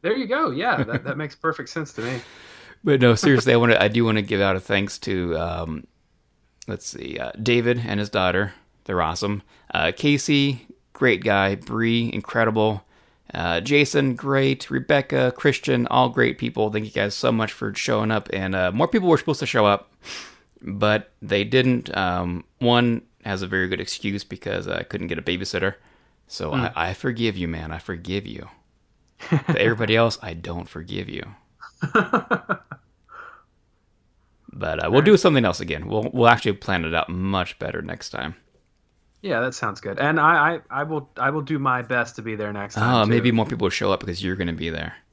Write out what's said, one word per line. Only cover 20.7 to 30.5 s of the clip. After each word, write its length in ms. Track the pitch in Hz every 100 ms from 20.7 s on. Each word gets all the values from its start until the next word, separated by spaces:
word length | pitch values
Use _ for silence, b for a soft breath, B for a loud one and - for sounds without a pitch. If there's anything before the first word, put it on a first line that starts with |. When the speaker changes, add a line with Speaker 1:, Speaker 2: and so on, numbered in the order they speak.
| 98 104 107 - _
Speaker 2:
they 220 | 104 104
didn't. 500 | 107 127 127 123 - -
Um, 480 | 92 90 90 87 - _
one 440 | 120 120 120 117 - _
has 180 | 110 95
a 40 | 92
very 220 | 92 92
good 120 | 92
excuse 440 | 92 - - 101
because 420 | - - 98 98 92
I 140 | 85
couldn't 260 | 82 104 87
get 100 | 82
a 40 |
babysitter. 520 | - 90 95 95 95 - b b b b _
So 240 | - 80
Speaker 1:
Mm. 200 | 131 113 -
Speaker 2:
I, 140 | 85
I 40 |
forgive 420 | 92 135 117 117 95
you, 120 | 85
man. 240 | 80 78
I 60 | 82
forgive 480 | - 87 87 98 -
you. 220 | - - - _ _ _ _ _ _
Speaker 1:
<laughs> 100 | -
Speaker 2:
But 260 | 156 - 160
everybody 400 | 110 113 107 110
else, 220 | 117 -
I 120 | 104
don't 340 | 82 87